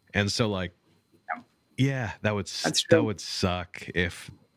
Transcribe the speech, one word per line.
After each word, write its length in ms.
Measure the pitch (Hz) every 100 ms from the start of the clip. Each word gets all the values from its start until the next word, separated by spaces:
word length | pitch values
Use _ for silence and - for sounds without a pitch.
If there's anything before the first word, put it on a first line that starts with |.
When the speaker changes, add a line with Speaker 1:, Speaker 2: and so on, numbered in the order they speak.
| _
Speaker 1:
And 160 | 101 98
so, 160 | - 113
like, 240 | 98 90 - _ _ _ _ -
Speaker 2:
Yeah. 140 | 82 - _ _ -
Speaker 1:
yeah, 360 | 139 135 110 -
that 120 | 107
would 120 | 104 92
s-, 160 | -
Speaker 2:
That's 200 | 80 -
Speaker 1:
that 120 | - 113
Speaker 2:
true. 60 |
Speaker 1:
would 160 | 110 101
suck 640 | - - 95 90 87 - -
if 360 | - 87 - - - _